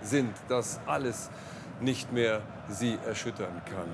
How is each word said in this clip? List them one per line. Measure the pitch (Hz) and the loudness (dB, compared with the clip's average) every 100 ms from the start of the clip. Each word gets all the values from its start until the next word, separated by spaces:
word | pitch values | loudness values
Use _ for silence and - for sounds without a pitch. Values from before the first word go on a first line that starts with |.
sind, | 104 139 120 98 - | 2 4 4 0 0
dass | 123 - - - | 2 2 -2 0
alles | 147 127 - - - - - - - | 0 0 -2 -6 -10 -12 -10 -10 0
nicht | 123 127 - | 2 2 2
mehr | 120 117 107 107 - - | 4 4 4 -2 -8 -6
sie | 101 120 110 113 | 0 2 2 0
erschüttern | 101 120 104 92 87 - | -2 -2 -2 -4 -4 -6
kann. | - 85 | -4 -4